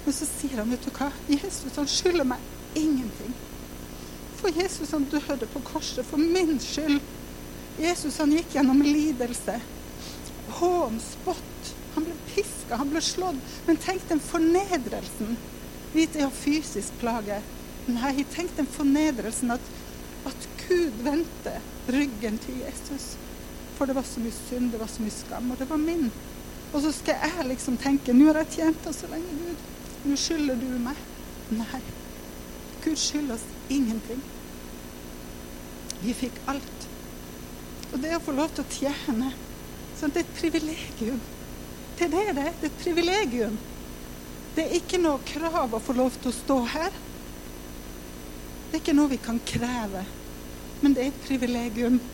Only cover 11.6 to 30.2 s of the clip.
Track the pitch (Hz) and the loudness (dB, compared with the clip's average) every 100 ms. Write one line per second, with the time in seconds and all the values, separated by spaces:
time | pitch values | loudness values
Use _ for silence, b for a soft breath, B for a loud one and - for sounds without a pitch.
11.6 | - - - - 320 330 - - 415 - | -10 -10 -4 -2 -2 -4 -4 -2 -2 -4
12.6 | - 226 285 311 - - 370 277 B B | -4 0 2 2 0 0 0 0 B B
13.6 | - 330 - 381 - 320 - 339 320 349 | 4 4 4 -2 2 0 2 4 6 6
14.6 | 403 349 226 208 185 - 214 233 - - | 4 0 0 -4 -6 -4 -2 -2 -6 -12
15.6 | - - - 311 320 311 277 262 - 302 | -12 -12 -2 2 4 4 0 2 2 2
16.6 | 294 208 196 - 240 233 208 202 214 - | 2 -4 -6 -2 0 0 -2 -4 -4 -10
17.6 | - - - 240 254 269 277 - 349 - | -12 -10 -2 2 2 2 0 -2 -4 0
18.6 | 277 - 285 277 311 254 196 233 247 240 | -2 2 6 8 6 4 -2 0 0 0
19.6 | - B B B - - - - - - | -2 B B B -12 -8 -8 -8 -10 -10
20.6 | - 359 339 214 240 285 330 - - - | 2 4 4 2 0 2 0 -4 -8 -8
21.6 | - - - 254 285 214 220 214 - 254 | -10 -10 0 2 2 0 -2 -2 -4 -6
22.6 | - - - 277 - - - - - - | -6 -8 -8 -8 -8 -10 -12 -12 -12 -12
23.6 | - - 269 269 254 - 233 - - 247 | -12 -2 0 2 -2 -2 -4 -4 -6 0
24.6 | 247 226 220 - 214 - - - 240 254 | 0 0 -4 -2 -4 -4 -8 -4 -2 -2
25.6 | 262 311 311 339 254 - - - - - | 0 2 2 2 2 0 -10 -12 -12 -12
26.6 | - 294 294 285 - 294 302 349 262 254 | -4 0 2 0 0 2 2 0 -2 -2
27.6 | - 240 277 277 269 247 302 311 311 - | 0 2 4 4 8 10 10 10 4 4
28.6 | 320 320 349 - 349 302 349 294 339 330 | 4 4 0 -6 -6 -6 -4 -4 -4 -6
29.6 | - - - - 277 277 | -10 -12 -12 -4 0 2